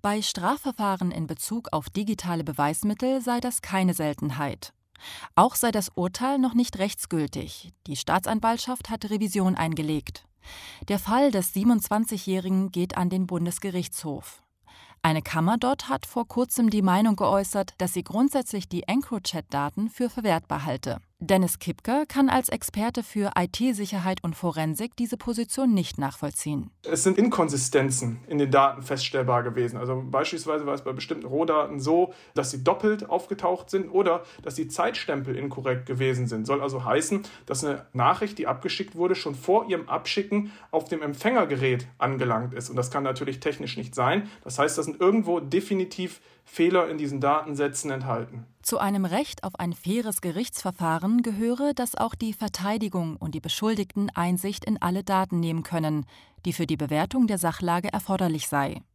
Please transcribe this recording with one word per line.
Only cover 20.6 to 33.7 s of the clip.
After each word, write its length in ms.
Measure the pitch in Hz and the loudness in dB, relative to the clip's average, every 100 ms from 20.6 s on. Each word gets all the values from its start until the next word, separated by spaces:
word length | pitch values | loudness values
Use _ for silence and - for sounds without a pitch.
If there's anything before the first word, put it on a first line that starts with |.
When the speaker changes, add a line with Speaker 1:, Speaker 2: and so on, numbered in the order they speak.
Speaker 1:
halte. 360 | 151 131 - - _ _ | -2 -4 -4 -8 _ _
Dennis 380 | 160 190 175 - | 4 4 4 0
Kipker 480 | - - - 269 | -4 -4 0 0
kann 240 | 302 269 269 | 0 2 4
als 180 | 262 - | 4 0
Experte 540 | 226 - 208 226 247 | -4 -4 -2 -2 -2
für 300 | 214 208 202 | -4 -2 0
I-T-Sicherheit 880 | - 180 - 254 208 196 202 180 190 | 0 0 0 0 0 -2 -2 -2 -2
und 120 | 170 | -4
Forensik 600 | 156 175 160 156 156 240 | -2 -2 0 -2 -2 -6
diese 220 | - 240 247 | -4 -4 -2
Position 560 | - 226 233 - 269 | -4 -4 -2 0 4
nicht 240 | 202 165 - | 4 2 -2
nachvollziehen. 720 | 139 - 147 - 151 147 117 _ | -4 -4 -6 -4 -4 -4 -4 _
Speaker 2:
Es 180 | - 160 | -4 2
sind 160 | 190 190 | 4 4
Inkonsistenzen 1000 | 233 - 156 139 - 143 135 127 123 113 - | 4 4 2 0 2 2 2 0 -2 -6 -4
in 100 | 147 | 0
den 140 | 139 | 6
Daten 320 | 139 139 131 | 6 6 2
feststellbar 580 | 127 135 - 139 127 120 | -6 -4 -2 0 2 2
gewesen. 360 | 120 113 120 117 | 0 -2 -2 -2
Also 260 | 123 131 | -4 -4
beispielsweise 640 | 127 165 160 165 156 151 143 | -2 -2 0 -4 -2 -2 -2
war 80 | |
es 80 | 139 | -4
bei 100 | 135 | -6
bestimmten 320 | 127 - 160 | -8 -6 -8
Rohdaten 540 | 131 139 165 156 147 147 | -2 0 2 2 2 -2
so, 340 | 135 170 180 - - | 2 4 4 -2 -4
dass 160 | - 135 | -4 -2
sie 120 | 131 | 0
doppelt 460 | 135 175 214 208 - | 2 4 2 0 -2
aufgetaucht 600 | 175 - 196 180 180 - | -4 -2 -2 0 -2 -2